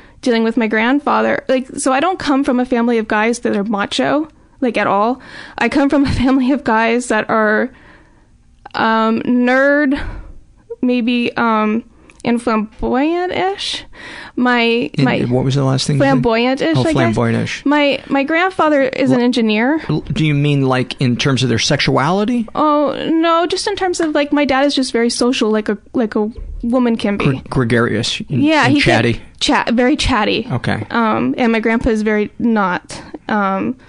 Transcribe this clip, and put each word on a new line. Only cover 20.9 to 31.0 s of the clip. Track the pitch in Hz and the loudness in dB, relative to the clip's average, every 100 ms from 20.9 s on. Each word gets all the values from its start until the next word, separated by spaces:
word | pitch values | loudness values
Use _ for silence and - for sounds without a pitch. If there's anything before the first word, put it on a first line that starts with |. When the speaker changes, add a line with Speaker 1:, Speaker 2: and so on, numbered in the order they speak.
| - | -2
Speaker 2:
in | 131 120 | 0 0
terms | 147 127 | 0 0
of | 123 | 2
their | 113 | 0
sexuality? | - 147 - 135 139 190 208 247 214 | 0 0 2 2 2 0 0 -2 -4
Speaker 1:
Oh, | - 302 294 285 - - | 0 2 2 0 -2 -2
no, | 320 330 330 359 | 0 2 2 0
just | 370 - | -2 -4
in | 403 | -2
terms | 370 349 | -2 -2
of, | 330 | -2
like, | 302 294 | 0 0
my | 294 285 | 0 2
dad | 269 285 | 2 2
is | 277 | 0
just | 254 | -2
very | 233 233 | 0 0
social, | 233 247 254 220 | 2 0 2 0
like | 214 214 | 0 -2
a, | 208 - | -6 -4
like | 269 220 220 | -2 -2 0
a | 214 - - - | -4 -6 -12 -8
woman | 240 254 240 226 | -2 2 2 0
can | 208 202 | -2 0
be. | 151 | 0
Speaker 2:
Gre-, | 131 - | -2 -2
gregarious | 139 117 117 117 104 113 - | -2 2 2 2 0 -4 -6
and, | - 135 | -4 0
Speaker 1:
Yeah, | 294 311 247 | 2 4 4
Speaker 2:
and | |
Speaker 1:
he | 285 | 4
can | - | 4
Speaker 2:
chatty. | - 120 113 - - | 4 2 -2 -8 -6
Speaker 1:
chat, | - 226 - | 0 0 0
very | 233 254 294 | 2 2 2
chatty. | - 240 214 202 220 | 0 0 0 -2 -2
Speaker 2:
Okay. | 123 - 98 104 | -4 -2 -4 -4
Speaker 1:
Um, | 233 | -2